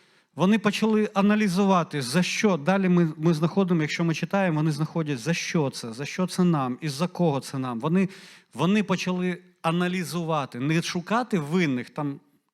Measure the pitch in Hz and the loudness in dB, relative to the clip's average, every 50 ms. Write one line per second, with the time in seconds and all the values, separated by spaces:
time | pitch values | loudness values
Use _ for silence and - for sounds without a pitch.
0 | _ _ _ _ _ _ - 135 170 196 220 214 - 208 202 - 220 220 220 214 | _ _ _ _ _ _ -4 0 2 2 2 2 2 0 0 0 0 2 2 2
1 | 214 - - 196 196 208 214 214 214 196 170 190 202 190 190 175 160 - - 147 | 0 0 0 2 2 2 4 2 2 2 2 2 2 4 4 2 2 -2 -4 -6
2 | 131 117 135 180 175 - - - - 208 180 147 143 180 190 196 190 180 175 175 | -4 0 0 0 0 0 -2 0 2 2 2 2 0 0 0 2 2 4 4 4
3 | 170 156 - 160 156 170 165 151 165 156 - 196 196 175 180 160 151 147 - - | 2 2 0 0 2 2 4 4 4 2 4 2 2 2 2 2 0 0 -2 0
4 | 175 165 156 - 170 - - 202 190 180 151 151 156 160 147 143 160 156 - 170 | 0 0 0 -2 -2 -2 0 2 2 2 2 2 2 2 2 0 -2 -2 -2 -4
5 | 160 147 143 117 110 160 170 - - - - 170 143 131 - - - 117 110 120 | -2 -2 -4 -4 -2 -2 -2 -2 -2 -2 0 0 0 0 -2 -6 -12 -12 -10 -10
6 | 143 - - - 185 175 - - 180 175 165 143 127 123 127 - 160 151 131 139 | -10 -8 -4 -4 -4 -2 0 2 4 4 4 2 0 -2 -4 -6 -6 -6 -4 -4
7 | 175 175 - - 175 160 139 131 - - - 135 131 127 120 113 127 156 170 190 | -4 -4 0 0 2 2 2 0 -4 -6 -6 -6 -4 -4 -6 -4 -2 0 2 2
8 | 190 175 - - - - - - _ _ - - 156 185 208 214 208 - 185 - | 2 0 -4 -12 -20 -20 -20 -20 _ _ -4 -2 0 2 2 2 2 0 -2 -2
9 | - 180 185 180 180 185 175 - - _ _ _ - 165 165 175 180 180 180 185 | -2 -4 -2 -2 -2 -4 -4 -6 -10 _ _ _ -4 -2 0 0 0 -2 -2 -4
10 | 170 135 147 175 165 160 160 147 135 - - 120 135 151 160 165 160 - - 180 | -6 -6 -6 -6 -4 -2 -2 -2 -4 -4 -6 -4 -2 0 0 0 -2 -2 -6 -6
11 | 165 - 208 240 254 - 220 170 143 143 165 190 175 147 127 123 117 - - - | -4 -2 -2 -2 -2 -2 -2 -4 -2 0 0 0 0 0 0 -4 -6 -8 -8 -6
12 | 147 143 139 - _ _ _ _ _ _ | -6 -6 -8 -10 _ _ _ _ _ _